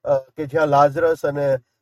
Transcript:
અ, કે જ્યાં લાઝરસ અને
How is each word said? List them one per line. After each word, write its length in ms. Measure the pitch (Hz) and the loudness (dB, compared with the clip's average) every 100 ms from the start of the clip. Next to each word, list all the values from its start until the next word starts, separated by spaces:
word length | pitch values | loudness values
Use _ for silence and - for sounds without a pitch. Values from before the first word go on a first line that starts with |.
અ, 140 | 135 135 | -2 -2
કે 280 | - - 147 | -4 -12 -6
જ્યાં 220 | 156 147 | -2 2
લાઝરસ 580 | 143 147 147 165 160 147 | 4 2 2 -2 -2 -4
અને 340 | 143 139 131 _ _ | -4 -2 -4 _ _